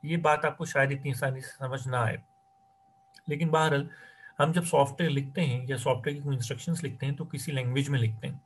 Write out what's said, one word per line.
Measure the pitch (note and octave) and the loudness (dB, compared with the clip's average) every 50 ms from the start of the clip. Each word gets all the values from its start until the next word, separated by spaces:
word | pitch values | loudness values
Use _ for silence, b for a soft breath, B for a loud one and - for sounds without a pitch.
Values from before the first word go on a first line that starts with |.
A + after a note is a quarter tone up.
| - | -2
ये | D3 E3 E3+ | -2 -2 2
बात | E3 D#3 D3+ D3 D3+ | 4 4 4 4 2
आपको | D#3 D3 - E3 | -2 -2 -2 -8
शायद | - - C#3+ C3+ C#3 | -2 2 2 2 2
इतनी | C#3 C#3 C#3 C#3 | 2 -2 -2 -4
आसानी | C3+ A2+ C#3+ C3+ C3 C3 | -2 0 -2 -2 -2 -4
से | C3 - | -10 -14
समझ | - - C3+ B2+ C3 C3 C3 C3 | -12 -8 -8 -6 -6 -6 -6 -2
ना | B2+ B2 | 0 2
आए, | A#2 A2 - - - _ _ _ _ _ _ _ _ _ _ _ _ _ _ _ _ _ _ - _ - | 2 0 0 -4 -8 _ _ _ _ _ _ _ _ _ _ _ _ _ _ _ _ _ _ -14 _ -6
लेकिन | D3+ C#3+ E3+ D#3+ | -2 0 0 2
बहरहाल | D#3 D#3+ D#3 D#3 D3 C#3 C#3+ B B B B B B B B B B B | 4 4 4 6 4 2 0 B B B B B B B B B B B
हम | C#3+ D#3+ E3 | 2 4 4
जब | F3+ E3+ | 0 0
software | - - D3 C#3 - - - F3 D#3 | 2 4 4 4 4 2 0 0 2
लिखते | C#3 C#3 C#3 C#3 - F#3 | 2 0 -2 -2 -2 0
हैं | F3 C#3 A#2+ B2 B2+ B2+ | 0 0 0 -2 -2 -4
या | C3+ A#2+ | -4 -2
सॉफ्टवेयर | - C#3+ B2+ A2+ - D3+ C#3+ C#3+ | 0 0 0 0 0 -4 -4 -4
की | C#3+ | -4
कोई | C#3+ C#3 | -2 -2
instructions | B2+ A#2 - C3+ A#2+ - - E3 - E3+ | -2 -2 -4 -6 -6 -2 -2 -2 -2 -2
लिखते | B2+ - - - | -6 -6 -4 -4
हैं | C#3 C#3 | -4 -4
तो | - E3 | -4 -6
किसी | F3 - C3+ - - | -8 -8 -8 -6 -4
language | D3 C3+ B2+ B2 B2+ C#3 C#3 C#3+ | -2 -2 -2 0 0 0 0 2
में | C#3+ C3 | 2 2
लिखते | A#2 A2 G#2+ G#2+ - C#3 | 2 2 0 -2 -8 -10
हैं। | C3+ - _ | -10 -10 _